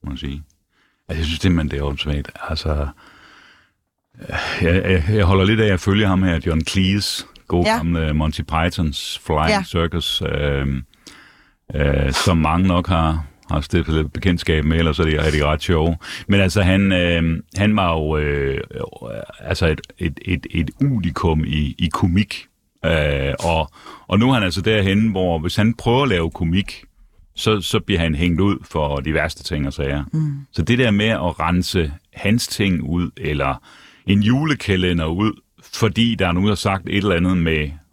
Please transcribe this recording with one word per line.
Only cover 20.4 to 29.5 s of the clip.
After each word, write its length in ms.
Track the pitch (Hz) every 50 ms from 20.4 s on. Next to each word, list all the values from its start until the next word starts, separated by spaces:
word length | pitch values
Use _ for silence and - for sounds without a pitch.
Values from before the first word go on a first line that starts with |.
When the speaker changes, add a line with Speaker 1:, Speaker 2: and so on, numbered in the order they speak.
| - -
Speaker 1:
et 200 | - 85 82 - - -
unikum 640 | 139 143 135 113 87 87 76 - - 87 80 78 76 -
i, 280 | 69 76 76 71 - -
i 100 | 80 80 -
komik. 520 | - - - 82 98 107 - - - - _ _ _ _ _ _ _ -
Øh, 480 | 78 82 78 73 73 73 69 67 69 69 -
og, 320 | - 85 82 80 78 - _ - - - - - - _
og 120 | 92 98
nu 100 | 113 127
er 40 | 135
han 100 | 120 104
altså 180 | 92 80 92
derhenne, 500 | 87 110 110 107 98 98 95 101 110 113
hvor 280 | 101 95 92 90 85 80
hvis 160 | 76 87 -
han 180 | - 104 110 117
prøver 300 | - - 117 117 127 143
at 60 | 135
lave 220 | 98 87 82 82
komik, 520 | - - 90 82 82 95 98 - - - - - _ _ - _ _ _ - _ _
så, 260 | - - 113 110 104
så 180 | 87 - - 110
bliver 200 | - - 104 87
han 160 | 82 82 78
hængt 260 | 73 85 90 85 80
ud 160 | 95 101 98 - -
for 320 | - - 80 76 71 71 69
de 140 | 65 76 76
værste 300 | 78 76 73 - - -
ting 240 | -